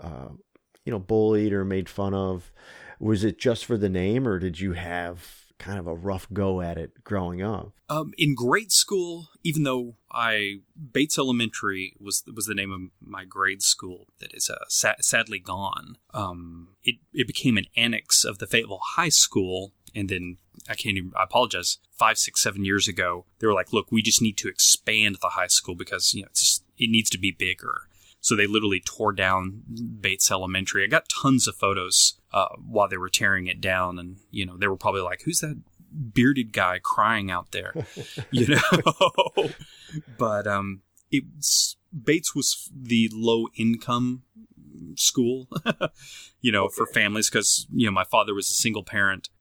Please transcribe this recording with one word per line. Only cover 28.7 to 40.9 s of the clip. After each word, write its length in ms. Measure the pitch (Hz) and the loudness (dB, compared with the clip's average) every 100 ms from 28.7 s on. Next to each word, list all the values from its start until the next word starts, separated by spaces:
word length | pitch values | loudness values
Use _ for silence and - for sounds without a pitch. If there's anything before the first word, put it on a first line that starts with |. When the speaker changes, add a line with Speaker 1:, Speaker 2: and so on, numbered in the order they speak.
| 92 | 0
Speaker 2:
tore 280 | - - 107 | -2 -2 0
down 500 | 98 95 95 95 104 - 113 113 110 | 2 2 2 -2 -8 -12 -10 -10 -4
Bates 320 | 98 95 - | -4 0 2
Elementary. 520 | 95 92 95 92 101 | 2 -2 -2 -2 0
I 40 | 101 | 2
got 220 | 160 - | 0 0
tons 380 | - 139 131 110 | 0 2 4 2
of 80 | - | 0
photos, 600 | 98 98 90 - - - _ | 0 0 2 4 4 2 _
uh, 160 | 98 92 - - | 0 0 -4 -2
while 220 | 110 101 | 2 2
they 100 | 92 | 0
were 120 | 90 | -2
tearing 380 | - 104 95 90 | 0 2 2 -2
it 140 | 90 | -4
down, 380 | 98 92 90 90 | 0 0 0 -4
and, 180 | 87 92 _ | -10 -16 _
you 140 | 110 92 | -6 -6
know, 120 | 90 | -2
they 100 | 101 | -2
were 100 | 95 | 0
probably 240 | 107 98 | 0 -2
like, 200 | 90 92 - | -4 -4 -2
"Who's 160 | 175 | -2
that 200 | 156 143 - _ _ 156 123 | -4 -8 -14 _ _ -10 -2
bearded 380 | 127 123 135 113 | 4 4 4 0
guy 260 | 104 92 90 | 0 0 0
crying 480 | - - 107 110 98 | 0 2 4 2 0
out 220 | 90 - | -4 -4
there?" 220 | 95 92 165 - - - | -8 -6 -8 -10 -12 -12
<laughs> 260 | - - | -12 -2
You 160 | 127 120 147 | 2 4 4
know? 960 | - 170 160 - - - 185 - - | 4 2 2 4 2 4 0 0 -2
<laughs> 640 | - - - - 151 - 120 | -6 -18 -20 -14 -14 -12 -2
But, 300 | 117 104 104 | 0 0 0
um, 340 | 101 98 95 _ | -2 -2 -8 _